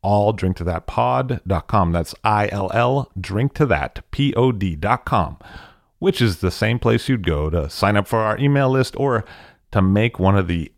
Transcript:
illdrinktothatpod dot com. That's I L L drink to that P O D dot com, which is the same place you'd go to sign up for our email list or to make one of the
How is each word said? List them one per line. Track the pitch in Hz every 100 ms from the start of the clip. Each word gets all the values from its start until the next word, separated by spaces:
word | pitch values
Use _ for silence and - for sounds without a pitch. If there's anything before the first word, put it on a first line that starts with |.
illdrinktothatpod | 98 104 104 110 92 92 87 82 - - 120 127 131 120
dot | - 92 -
com. | 107 87
That's | 85 80 -
I | - 104 104
L | 101 95
L | 110 120 135 - -
drink | 92 101 135
to | - 147
that | 78 69 - -
P | - 143
O | - 127
D | 110 95 78
dot | 95 127
com, | - 117 82 - - - - _ _ _
which | 185 190
is | 117 87
the | -
same | - 110 120
place | 117 117 -
you'd | 127 90
go | 76 76
to | 85 71
sign | - 98 104
up | 95
for | 113
our | 110 107
email | 139 143 135
list | 131 127 -
or | 139 117 - - - _ _
to | 107
make | 95 101 117 -
one | 95 101
of | 90
the | 85 78